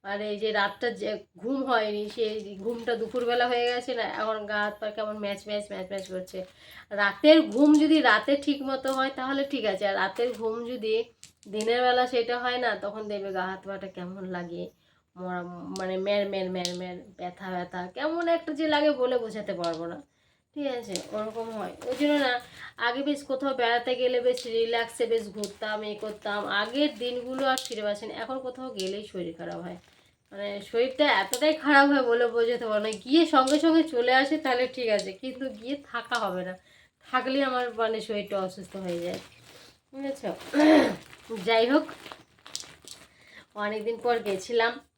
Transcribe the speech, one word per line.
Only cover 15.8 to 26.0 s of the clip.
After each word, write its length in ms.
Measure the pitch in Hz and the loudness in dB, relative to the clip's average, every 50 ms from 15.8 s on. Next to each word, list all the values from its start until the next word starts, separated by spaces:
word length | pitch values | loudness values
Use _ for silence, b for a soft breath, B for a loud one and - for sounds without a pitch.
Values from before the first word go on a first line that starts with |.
| 185 185 190 | -6 -4 -4
ম্যার 320 | 185 190 202 202 208 202 196 | -2 -2 0 0 0 0 -2
ম্যার 220 | 196 190 185 185 | -2 -4 -4 -4
ম্যার 260 | 185 185 180 175 180 | -4 -4 -4 -4 -6
ম্যার, 200 | 180 180 180 180 180 - - - | -6 -10 -10 -12 -14 -16 -20 -16
ব্যথা 300 | - 180 180 180 - 196 185 | -12 -12 -12 -10 -10 -10 -8
ব্যথা, 360 | 185 180 175 175 - 180 180 | -6 -6 -6 -6 -8 -8 -10
কেমন 400 | 185 - 247 277 311 320 339 349 | -8 -8 -6 -4 -4 -2 -2 0
একটা 260 | 339 339 330 330 - 302 | 0 0 0 0 -6 -4
যে 140 | 269 320 | -2 0
লাগে 240 | 311 302 294 294 302 | 2 2 4 4 2
বলে 260 | 285 254 254 254 254 | 2 2 0 0 0
বোঝাতে 360 | 247 226 220 214 214 208 202 185 | 0 -2 -4 -8 -8 -8 -8 -6
পারবো 320 | 170 175 170 165 160 165 | -4 -2 -4 -4 -4 -6
না। 160 | 170 170 - 285 _ _ _ _ _ _ _ _ _ _ | -8 -10 -12 -14 _ _ _ _ _ _ _ _ _ _
ঠিক 140 | 294 285 | -6 -6
আছে, 280 | 269 254 240 226 202 190 - - - | -4 -4 -6 -8 -6 -6 -6 -6 -6
ওরকম 360 | - 214 214 220 214 233 226 226 | -6 -6 -6 -6 -6 -6 -8 -6
হয়। 260 | 226 214 190 180 - - - | -6 -8 -8 -8 -10 -10 -6
ওই 100 | 240 254 - | -6 -2 2
জন্য 140 | 294 294 294 | 2 4 4
না, 280 | 294 277 254 247 247 247 B B B B B B | 4 4 2 0 -2 -4 B B B B B B
আগে 260 | B 233 240 247 269 277 | B -2 0 0 0 -2
বেশ 200 | 294 294 277 - | -2 -2 -4 -2
কোথাও 300 | - 269 262 277 277 262 | -4 -4 -2 -2 -2 0
বেড়াতে 420 | 247 240 233 233 240 240 262 247 | 2 2 2 2 2 2 0 -2
গেলে 260 | 240 254 247 254 247 | 2 2 2 2 2
বেশ 240 | 240 254 247 247 - | 2 2 0 0 -4
রিল্যাক্সে 600 | 240 226 226 226 226 233 233 233 226 - - 247 | -2 0 0 0 2 0 -2 -2 -2 -2 -4 0
বেশ 180 | 220 226 226 208 202 | 0 0 -2 -2 -4
ঘুরতাম, 540 | 180 214 202 196 - - 220 214 214 214 214 | -8 -8 -8 -8 -8 -8 -6 -6 -6 -6 -6
এ 120 | 208 208 208 | -8 -8 -8